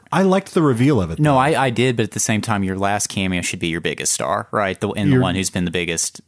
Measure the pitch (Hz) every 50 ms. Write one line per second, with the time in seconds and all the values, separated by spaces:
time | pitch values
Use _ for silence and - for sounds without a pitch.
0 | - - - 170 190 190 185 196 190 - - 190 156 143 123 110 127 147 147 107
1 | 90 80 82 78 151 151 143 131 131 151 165 120 135 131 117 117 123 131 123 120
2 | 110 98 - - - - 110 104 - 117 110 101 95 92 95 95 101 98 104 104
3 | - - - 104 95 92 90 87 85 - - 90 90 85 82 85 80 82 73 -
4 | - - - - 58 67 98 107 104 - - 107 101 95 92 - 113 101 - 107
5 | 104 147 131 127 107 92 87 95 95 - - 95 90 87 82 90 87 82 82 80
6 | - - - - -